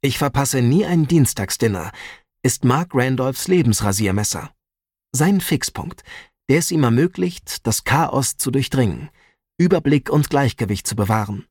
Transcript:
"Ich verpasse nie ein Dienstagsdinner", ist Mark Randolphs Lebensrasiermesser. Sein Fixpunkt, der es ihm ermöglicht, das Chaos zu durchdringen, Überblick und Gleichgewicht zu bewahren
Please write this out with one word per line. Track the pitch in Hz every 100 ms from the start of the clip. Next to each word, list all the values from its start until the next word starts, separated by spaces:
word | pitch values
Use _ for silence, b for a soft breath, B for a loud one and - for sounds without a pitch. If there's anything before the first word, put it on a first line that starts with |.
"Ich | 139 -
verpasse | 143 139 135 135
nie | 120 156 214
ein | 175 143
Dienstagsdinner", | 170 131 - 98 - 113 98 80 B B B B _
ist | 127 -
Mark | 123 135 175
Randolphs | 135 127 131 131 131 -
Lebensrasiermesser. | 185 131 104 104 98 104 95 104 - - _ _ _ _ _ _
Sein | 127 160 196
Fixpunkt, | - 151 - - - - B B B _ -
der | 143
es | -
ihm | 165
ermöglicht, | 127 117 175 - 180 - - - -
das | 110
Chaos | - 135 156 135 131 -
zu | -
durchdringen, | 131 127 - 113 78 151 b b b _ _
Überblick | 175 175 143 143 -
und | 147 143
Gleichgewicht | 143 135 - 104 101 -
zu | 107
bewahren | 98 110 101 101 -